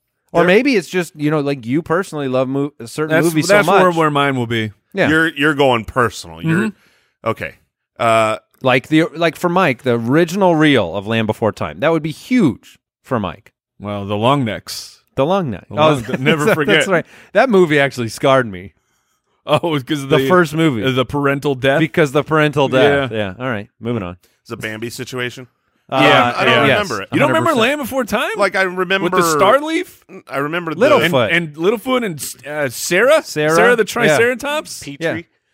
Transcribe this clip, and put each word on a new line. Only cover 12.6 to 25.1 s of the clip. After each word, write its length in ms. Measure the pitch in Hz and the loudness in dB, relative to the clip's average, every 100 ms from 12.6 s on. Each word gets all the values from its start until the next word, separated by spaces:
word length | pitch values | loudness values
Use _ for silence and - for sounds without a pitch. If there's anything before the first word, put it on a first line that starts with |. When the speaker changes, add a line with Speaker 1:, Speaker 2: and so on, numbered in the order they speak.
| _ _ _ _ | _ _ _ _
Speaker 1:
for 160 | - 120 | -6 -4
Mike. 360 | 92 78 _ _ _ - | -4 -8 _ _ _ -16
Speaker 3:
Well, 240 | 101 101 | -10 -8
the 120 | 101 104 | -6 -2
long 260 | 117 143 | 0 0
necks. 580 | 113 87 - - - - _ | -2 -6 -10 -14 -16 -20 _
Speaker 1:
The 100 | - | -4
long 240 | 143 196 151 | 0 0 -4
neck. 160 | 95 - | -8 -8
Speaker 3:
The 60 | 110 | 0
Speaker 1:
Oh, 180 | 156 | 2
<laughs> 140 | 143 113 | 2 -4
Speaker 3:
long, 140 | 135 | -2
never 220 | 131 160 | 0 2
Speaker 1:
that's 100 | 180 | 2
Speaker 3:
forget. 320 | 156 143 156 165 | 2 2 2 2
Speaker 1:
right. 180 | 170 - - - | 0 -2 -16 -4
That 160 | 190 262 | 0 4
movie 320 | 196 170 147 | 4 4 4
actually 280 | 139 123 113 | 2 -2 -8
scarred 360 | - 139 135 117 | 0 2 2 2
me. 280 | 92 95 _ _ _ _ _ _ _ - | -6 -16 _ _ _ _ _ _ _ -2
Speaker 3:
Oh, 340 | 147 170 151 | -2 0 -4
'cause 220 | 123 151 | -4 -6
of 80 | 135 | 0
Speaker 1:
The 80 | 147 | 0
Speaker 3:
the 100 | 135 | 4
Speaker 1:
first 240 | 180 160 | 2 2
movie. 300 | 156 160 117 | 2 0 0
Speaker 3:
uh, 60 | 131 | -2
the 160 | 127 123 | -2 -2
parental 480 | 143 139 139 147 | -2 -2 -2 -2
death? 240 | 131 135 143 | -2 0 0
Speaker 1:
Because 320 | 156 - 151 | 0 0 2
the 100 | 143 | 0
parental 460 | 135 156 151 147 135 | 0 2 2 2 2
death. 420 | 131 143 143 131 | 4 4 2 -2
Speaker 3:
Yeah. 240 | 110 98 92 | -4 -4 -6
Speaker 1:
Yeah. 40 | |
All 60 | 127 | -6
right. 200 | 107 104 - | -6 -10 -10
Moving 220 | 110 120 | -6 -4
on. 160 | 87 90 _ _ | -6 -12 _ _
Speaker 2:
It's 80 | - | -16
a 80 | 110 | -10
Bambi 320 | 110 110 117 | -10 -8 -10
situation. 580 | - 123 | -10 -10